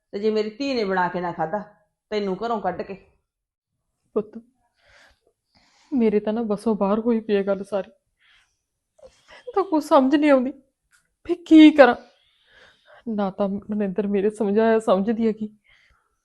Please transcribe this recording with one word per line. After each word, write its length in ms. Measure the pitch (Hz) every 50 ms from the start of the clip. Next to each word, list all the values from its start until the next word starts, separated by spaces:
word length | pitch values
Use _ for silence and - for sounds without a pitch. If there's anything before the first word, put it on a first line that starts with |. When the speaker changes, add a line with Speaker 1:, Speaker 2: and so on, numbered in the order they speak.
| _ _
Speaker 1:
ਤੇ 80 | - 202
ਜੇ 120 | 208 220
ਮੇਰੀ 180 | 214 214 214 214
ਧੀ 240 | 214 - 277 277 262
ਨੇ 100 | 240 214
ਬਣਾ 240 | 190 190 185 180
ਕੇ 140 | 170 180 180
ਨਾ 100 | 180 175
ਖਾਧਾ, 280 | 170 - 160 160 190 208 - - _ _ _ _ _ _ _ -
ਤੈਨੂੰ 280 | 214 208 202 196 185 185 220
ਘਰੋਂ 160 | 233 240 208
ਕੱਢ 200 | 190 185 180 196
ਕੇ। 260 | 208 - 196 190 _ _ _ _ _ _ _ _ _ _ _ _ _ _ _ _ _ _ _ _ _ _ -
Speaker 2:
ਪੁੱਤ, 280 | 214 208 - - 226 - _ _ _ _ _ _ _ _ _ _ - - _ _ _ _ _ _ _ _ _ _ _ _ _ _ _ _ - 311
ਮੇਰੇ 260 | 254 226 220 208 208
ਤਾਂ 140 | 208 214 214
ਨਾ 80 | 233
ਬਸੋਂ 340 | 240 214 208 196 - 233 214
ਬਾਹਰ 240 | 185 208 190 202 226
ਹੋਈ 200 | 220 247 233 226
ਪਈ 160 | 220 220 208
ਹੈ 120 | 196 196
ਗੱਲ 160 | 202 196 190 196
ਸਾਰੀ। 280 | - 214 196 190 -
ਮੈਨੂੰ 1600 | _ _ _ _ _ _ _ _ _ _ _ _ _ _ _ _ _ _ _ _ _ _ 539 523 _ _ _ _ - - - 494 466
ਤਾਂ 80 | 403 370
ਕੁਛ 200 | 392 359 302 294
ਸਮਝ 320 | - 330 285 262 262 302
ਨਹੀਂ 160 | 294 302 294
ਆਉਂਦੀ 200 | 277 262 240 262 - - _ _ _ _ _ _ _ _ _ _ _ _ - -
ਵੀ 60 | 349
ਕੀ 360 | 349 - - 320 311 311 302
ਕਰਾਂ। 240 | 311 302 254 - - - - - _ _ _ _ _ _ _ _ _ - - - _ _ _ _ - - -
ਨਾ 240 | 240 220 208 202 190
ਤਾਂ 180 | 190 - 202 196
ਮਨਿੰਦਰ 580 | 196 196 - - 214 208 208 190 180 220 202
ਮੇਰੇ 220 | 202 202 202 190 214
ਸਮਝਾਇਆ 500 | 214 - 226 196 202 220 220 226 220 220
ਸਮਝਦੀ 480 | 220 240 190 190 196 226 233 220 226
ਹੈਗੀ, 200 | 220 208 - 214 214 - _ _ _ _ _ _ _ _ _ _ _ _ _